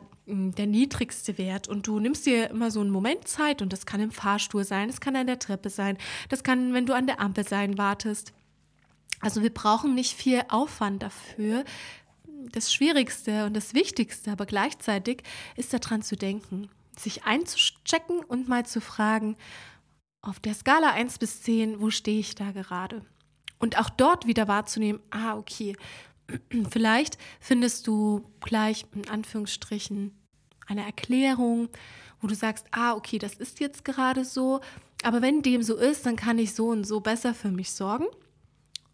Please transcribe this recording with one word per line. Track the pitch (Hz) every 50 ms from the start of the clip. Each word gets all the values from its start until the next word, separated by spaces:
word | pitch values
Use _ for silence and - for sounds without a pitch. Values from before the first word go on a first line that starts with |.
| - - - _ _
mm, | - 202 196 190 190
der | 185 - 208
niedrigste | 208 208 226 269 269 - - 247 240 - - - - 196 -
Wert. | 185 190 190 202 - -
Und | 214 208 196
du | 220 214 214
nimmst | 214 247 302 - -
dir | 285 247 226 226 -
immer | - 220 233 226
so | 214 214
einen | 202 202
Moment | 196 190 196 240 330 440 - -
Zeit | - - 302 302 285 294
und | - 190
das | 190 185 -
kann | - - 202
im | 214 220
Fahrstuhl | 226 - - 202 202 208 - - - 202 196
sein, | - 202 190 202 233
das | 262 -
kann | - 277 262
an | 269 262 254
der | 254 254
Treppe | - - 196 190 - 202
sein, | 196 - 196 196 196 190 - - - - - -
das | 269 - -
kann, | 262 254 254 254 254 247
wenn | 254 247 247
du | 262
an | 254 262
der | 262 - -
Ampel | 202 202 190 208 202 -
sein | 202 202 202 196 202 196
wartest. | 202 196 202 202 - 220 208 - - - _ _ _ _ _ _ _ _ _ _ _ _ _ _ _ - - -
Also | - 214 - 220 208
wir | 226 226
brauchen | - - 311 320 320 - 285 254
nicht | 254 254 - -
viel | - - 262 254 247 - -
Aufwand | 220 226 269 311 - - 220 202 196 196 214
dafür, | 196 - - - - - - 214 214 220 247 277 - - - - - - - - _ _ _ _ - 302 285 262 240
das | - 226 226 - -
Schwierigste | - 277 320 320 285 247 - - - - 226 214 214 208
und | 208 214
das | 214 - - 226
Wichtigste, | 233 392 - - - 220 - - - - 208
aber | 208 180 202
gleichzeitig | 185 208 196 208 294 - - - - 208 196 185 233 262 - - - - - - - -
ist | - 247 - -
daran | 233 - - 226 214
zu | 208 - 214
denken, | - 202 196 196 208 - - 185 190 208 202 - _ _ _ _ -
sich | - 208 - - -
einzuchecken | 214 220 294 349 - - - - - - - - - 330 330 330 - 349 349
und | - - 240 247 254 254
mal | 247 240 240
zu | - - 226
fragen, | - - - - 214 214 220 220 214 214 220 - - - - - - - - - _ _ _ _ _ _ _ _
auf | - 202 190 -
der | - 220 208
Skala | - - 262 277 320 320 294
eins | - 214 240 247 - -
bis | 233 214 - -
zehn, | - - 226 220 220 220 214 202
wo | 214 220
stehe | 214 - - 214 214 214
ich | 202 - -
da | - 202 202
gerade? | 190 196 185 - 185 180 185 185 - 220 196 - _ _ _ _ _ _ - - - -
Und | 233 226 - 208
auch | 226 -
dort | - - 254 311 349 349 - 233
wieder | 226 226 214 202
wahrzunehmen, | 202 208 208 - - 220 220 208 208 - - -
ah, | - 214 220 226 214 214
okay, | 214 - - - 220 202 202 - - - - - - - _ _ _ -
<clears throat> | - - - - - 240 208 -
vielleicht | - 226 226 220 220 247 302 - - - - - - -
findest | - - 269 240 247 240 - - - 226
du | 214 214 214 214 208 208 - - - -
gleich | - - 226 220 214 220 220 - - - -
in | 208 196 196
Anführungsstrichen | 214 214 214 - - 220 208 202 - - - - 220 208 - - 202 202 202 202 202 _ _ _ _ _ _ _ _ _ - -
eine | 202 208 202
Erklärung, | 208 - - - - 247 254 269 269 262 240 247 233 233 233 233 233 - - - - - - - - - -
wo | - 196
du | 214
sagst, | 208 - 220 214 - - -
ah, | - 226 233 240 226
okay, | 214 220 - - 208
das | - 202 -
ist | - 247 - - -
jetzt | 294 285 285 - -
gerade | - 262 262 262 254 262 262 254
so, | 262 - 269 262 262 269 269 269 - - - - - _ - -
aber | 233 226 240
wenn | 240 262 294 302
dem | - 262 247 240 233
so | 214 226
ist, | - 240 277 294 285 -
dann | 247 233
kann | 226 - 233 233 226
ich | 226 196 -
so | - 220 233
und | 233 214 202
so | 202 214 214
besser | 202 220 226 233 - 247 226
für | - - 202
mich | 185 180 185 -
sorgen. | - - 196 196 214 254 320 453 - - _ _ _ _ _ _ _ _ _ _ - - _ _